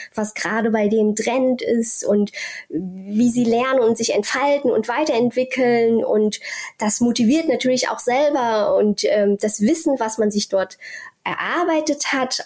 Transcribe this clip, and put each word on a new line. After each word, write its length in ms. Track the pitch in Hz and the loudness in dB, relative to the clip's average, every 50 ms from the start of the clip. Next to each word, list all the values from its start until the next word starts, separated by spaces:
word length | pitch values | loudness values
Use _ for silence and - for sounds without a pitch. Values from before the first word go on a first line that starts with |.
| - - - | -14 -12 -6
was 180 | - 214 208 - | -4 -4 -4 -4
gerade 360 | - - 165 208 220 214 233 | -4 -6 -4 -2 -2 0 0
bei 200 | 214 220 208 208 | 0 2 2 2
denen 260 | 214 220 214 214 208 | 2 2 2 2 0
Trend 460 | 220 214 233 233 262 262 254 254 247 | 0 -2 -2 0 0 2 0 0 0
ist 420 | - - 226 233 226 226 - - - | -2 -2 0 0 0 -2 -2 -4 0
und 280 | - 208 208 208 202 - - - - - - - - | 0 2 2 2 0 -4 -10 -12 -12 -12 -14 -14 -8
wie 600 | - 156 185 185 185 190 190 202 208 214 247 247 | -8 -8 -8 -8 -10 -12 -10 -4 0 2 2 2
sie 160 | 226 247 247 | 2 2 2
lernen 340 | 233 226 233 254 262 262 269 | 2 2 2 2 2 2 2
und 180 | 233 226 233 - | 2 2 2 2
sich 160 | 233 - - | 0 0 0
entfalten 560 | 202 208 - - 262 269 285 285 285 285 254 | 0 -2 -2 -2 0 2 2 2 2 2 0
und 200 | - 220 220 - | 0 0 0 -2
weiterentwickeln 1120 | 233 254 311 311 277 226 247 240 - 254 254 254 - - 262 240 240 233 233 226 226 226 - | -2 -2 0 0 2 2 0 0 0 0 -2 -2 0 0 2 2 4 4 4 4 2 2 2
und 380 | - - 214 214 214 208 - - - - - - - - - | 2 2 2 2 0 -2 -4 -10 -10 -12 -10 -12 -12 -10 -6
das 240 | 220 214 - - | -4 -2 0 2
motiviert 460 | 240 240 233 - 240 214 277 320 320 320 | 2 2 2 2 2 2 2 2 2 0
natürlich 420 | 247 233 - 254 254 247 - - | 0 0 2 0 0 0 0 -2
auch 100 | 220 - | -4 -4
selber 760 | - - 247 262 302 294 294 285 240 233 220 214 208 - 180 196 | -2 0 2 2 2 2 2 2 0 2 2 0 2 2 2 2
und, 260 | 202 208 202 - - | 2 2 0 0 0
ähm, 340 | 202 208 214 202 202 202 202 | 0 2 2 2 2 2 0
das 220 | - 214 - - | 0 -2 0 2
Wissen, 380 | 202 220 330 339 - 311 277 254 | 2 2 2 2 2 0 0 0
was 180 | 233 220 220 - | -2 -4 -2 0
man 140 | 220 214 | 0 0
sich 180 | 202 208 208 - | 0 -2 -4 -2
dort 280 | - 190 185 185 - - - - - - - - - _ - | -2 -2 -2 -2 -8 -18 -18 -16 -16 -16 -16 -18 -18 _ -8
erarbeitet 920 | 190 170 - - 190 247 320 349 330 330 311 311 311 285 294 - - - | -8 -6 -6 -4 -4 -2 -2 0 2 0 0 0 0 -2 -2 -2 -2 -2
hat, 280 | 277 269 - - - - | -2 -2 -2 -4 -6 -4